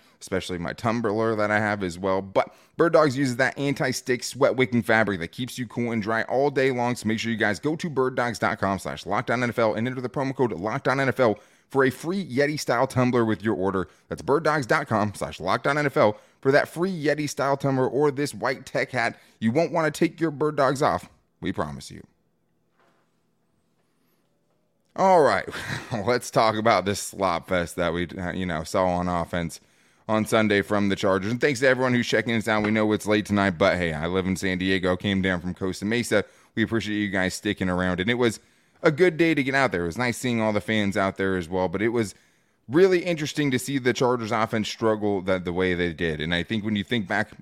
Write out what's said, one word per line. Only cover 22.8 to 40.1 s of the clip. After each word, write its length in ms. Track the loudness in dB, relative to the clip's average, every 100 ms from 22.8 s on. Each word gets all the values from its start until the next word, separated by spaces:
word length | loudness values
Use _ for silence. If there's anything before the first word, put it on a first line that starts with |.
| _ _ _ _ _ _ _ _ _ _ _ _ _ _ _ _ _ _ _ _ _ 0
All 260 | 4 6
right, 260 | 6 4 -2 -8 -8 -8 -6
<laughs> 120 | -4 0
let's 240 | 0 0
talk 260 | 2 4 4
about 280 | 4 4
this 160 | 2 -2
slop 480 | -4 -2 0 0 -2
fest 260 | -2 -2 -2
that 160 | -2
we, 140 | -2 -4
uh, 220 | -6 -6
you 140 | -4 -4
know, 160 | -4
saw 220 | -2 0 2
on 220 | 0 0
offense 520 | -2 -2 -4 -6 -8 _ _ _ _ -4
on 160 | -2
Sunday 380 | 2 2 4 2
from 260 | 2 0 0
the 80 | 0
Chargers. 360 | 2 0 0
And 80 | -2
thanks 200 | 0 2
to 60 | 2
everyone 280 | 2 2
who's 120 | 0 0
checking 280 | 0 0 -2
us 100 | 0
out. 160 | 0
We 80 | 2
know 220 | 2 2
it's 140 | 0 2
late 200 | 0 2
tonight, 260 | 2 2
but 240 | 4 2 4
hey, 160 | 0
I 140 | -2 -2
live 200 | -2 0
in 100 | -2
San 220 | -2 -2
Diego, 380 | 0 0 0 0
came 240 | 0 0
down 180 | 0 -2
from 140 | -4
Costa 300 | -6 -6 -4
Mesa. 400 | -2 -2 0 0 0 _ _
We 80 | -2
appreciate 360 | 0 0 -2 -2
you 100 | -2
guys 260 | 0 -2
sticking 340 | -2 -4 -2 0
around, 300 | 0 0 0
and 80 | 0
it 60 |
was 240 | 2 0 0 _ _ _ _
a 100 | 0
good 240 | 2 2 2
day 180 | 0
to 80 | 0
get 120 | 0
out 180 | 2 2
there. 100 | 0
It 40 | -2
was 120 | -2
nice 200 | -4